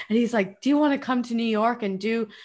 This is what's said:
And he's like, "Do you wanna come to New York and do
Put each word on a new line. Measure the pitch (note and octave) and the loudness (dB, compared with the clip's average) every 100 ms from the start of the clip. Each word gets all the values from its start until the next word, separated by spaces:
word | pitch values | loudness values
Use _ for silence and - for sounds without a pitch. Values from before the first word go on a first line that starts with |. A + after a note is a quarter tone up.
| - | -2
And | A3 | 0
he's | A3+ | 2
like, | A#3 F#3+ - | 2 0 -2
"Do | C4 | 0
you | D4 | 4
wanna | D4+ C#4 | 4 0
come | - B3 | -2 -2
to | A#3+ | -2
New | A#3 | -2
York | A#3 G#3+ A3+ A#3+ | 0 2 0 0
and | G#3 F#3+ | -4 -4
do | G#3 A3+ G#3+ - | -2 -2 -4 -10